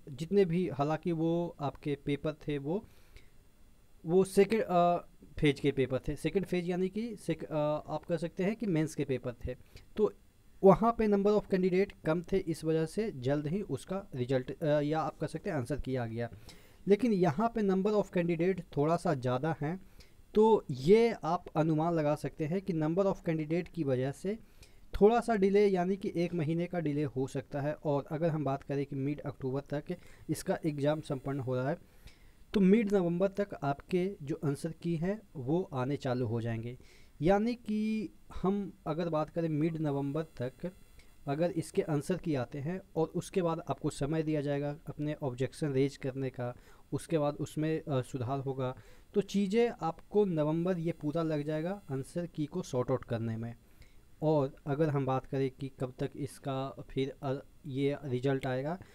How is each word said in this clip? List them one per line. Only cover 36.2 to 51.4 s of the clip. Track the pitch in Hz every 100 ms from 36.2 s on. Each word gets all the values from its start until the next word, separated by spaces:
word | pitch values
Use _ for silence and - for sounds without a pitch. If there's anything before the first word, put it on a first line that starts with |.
| 117
हो | 117
जाएंगे। | 117 113 120 127 - - - -
यानी | 151 202 233
कि | 240 - 214 214 220 196 - - -
हम | 185 202 190 - 160
अगर | 156 170
बात | 151 151
करें | 170 165
मिड | 151 165 160
नवंबर | 151 139 139 156
तक | 160 - 127 - 180 - - - - - 143
अगर | 147 175
इसके | 165 - -
answer | - 147 - 170
की | 170
आते | 139 117 143
हैं | 143 185 - 160
और | 165
उसके | 175 - 196
बाद | 170 165 -
आपको | 160 151
समय | - 139 160
दिया | 156 151
जाएगा | 143 143 143 151 -
अपने | - 147
objection | 151 143 123 127 - 151
raise | 131 139 -
करने | 135 131 131
का, | - 120 - - - -
उसके | 143 - 160
बाद | 147
उसमें, | 147 147 156 156 160
अ, | - 131
सुधार | - 135 120 139
होगा, | 135 135 127 - - - -
तो | 208
चीज़ें | 196 196 196 226 240 -
आपको | 165 - - 208
नवंबर | 202 160 151 165 175 175
ये | 165
पूरा | - 147 165
लग | 160 151